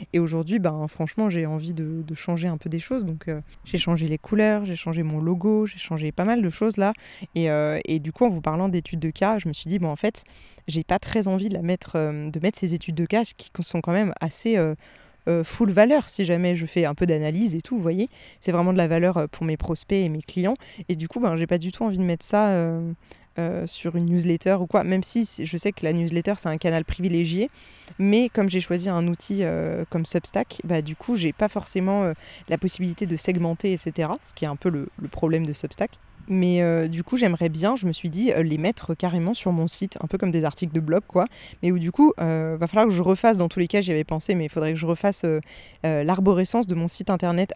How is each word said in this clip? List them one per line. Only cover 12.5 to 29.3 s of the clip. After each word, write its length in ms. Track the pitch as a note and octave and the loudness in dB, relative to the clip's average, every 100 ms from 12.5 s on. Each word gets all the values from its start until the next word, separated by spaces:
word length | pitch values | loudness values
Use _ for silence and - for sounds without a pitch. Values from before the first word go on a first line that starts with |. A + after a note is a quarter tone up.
| - | 0
ces 160 | F3+ | -2
études 220 | E3+ - D#3+ | -2 -4 -2
de 100 | E3+ | 0
cas 160 | A3 | 0
qui 260 | A3+ - - - | -2 -6 -16 -8
sont 200 | E3+ F3 | -4 -4
quand 120 | F3 | 0
même 200 | F3+ G#3 - | 0 0 -2
assez, 380 | D#3+ - A3+ G#3+ | -6 -4 0 2
euh, 160 | D#3+ D3+ - - - _ - | 2 -2 -10 -20 -20 _ 0
euh, 160 | E3+ | 0
full 260 | E3 - A3+ | 0 0 4
valeur, 400 | F#3 A3+ D4 - | 6 6 6 2
si 160 | - F3+ | -2 0
jamais 300 | E3+ F3+ F3 | 2 2 0
je 100 | E3 | 0
fais 180 | F3+ | 0
un 100 | D#3 | 0
peu 120 | D3 F3+ | 2 2
d'analyse 480 | D#3 D3+ E3 A3+ | 2 0 0 0
et 80 | D#3+ | 0
tout, 140 | - B3 | -4 -2
vous 60 | |
voyez. 280 | E3+ F3+ A#3 - - - | 0 0 -2 -6 -20 -8
C'est 120 | - | 0
vraiment 220 | F3 F3 | 2 4
de 40 | F#3 | 4
la 100 | E3+ | 4
valeur, 280 | E3 F3+ F3 | 4 4 2
euh, 100 | D3+ | -2
pour 180 | - E3 | -2 -2
mes 100 | D#3 | -2
prospects 400 | - D#3+ - G3 | -2 -4 -2 0
et 140 | F3+ | 0
mes 100 | D#3 | -2
clients. 360 | - - F3+ F3 - - E3+ | -6 -2 0 -2 -6 -12 -6
Et 60 | E3 | -4
du 120 | E3 | -4
coup, 120 | B3 | -2
ben, 160 | A#3 E3 | 0 0
j'ai 100 | E3 | 0
pas 120 | F3 | 0
du 140 | F3 | -2
tout 120 | - | -4
envie 140 | A3+ F#3+ | -2 0
de 40 | |
mettre 220 | F3+ E3+ | 0 -2
ça, 240 | - G#3 G#3+ | 0 2 4
euh, 440 | F#3 E3 E3 E3 E3 - - _ - | 2 0 -2 -4 -8 -14 -20 _ -6
euh, 300 | E3+ F3 E3+ | -4 -4 -6
sur 260 | - E3+ | -6 -4
une 120 | E3+ E3+ | 0 2
newsletter 500 | F3 F3 E3 F#3 G3 | 2 2 2 2 2
ou 60 | F3 | 2
quoi, 160 | G#3 | 0
même 220 | E3+ F#3 | 2 0
si 200 | - A#3 | 0 -2
c-, 220 | A3 - E3 | -2 -4 -6
je 100 | E3+ | -4
sais 140 | G3+ | -4
que 140 | - | -2
la 80 | D#3+ | 0
newsletter, 420 | E3+ E3+ E3+ F3+ G3+ | 0 0 0 -2 -2
c'est 100 | E3+ | -4
un 80 | D#3 | -2
canal 280 | F3 E3 | 0 0
privilégié, 680 | D#3 - F3+ E3+ E3+ F3 B3+ - - - - - | -2 -2 0 2 0 0 -2 -6 -20 -20 -14 0
mais 280 | G3 G#3+ A#3+ | 4 4 4
comme 180 | - G3 | 2 0
j'ai 120 | F#3 | 0
choisi 280 | F3 F3 F#3 | -2 -2 0
un 180 | F3 E3+ | 0 0
outil, 340 | E3+ - | -2 -4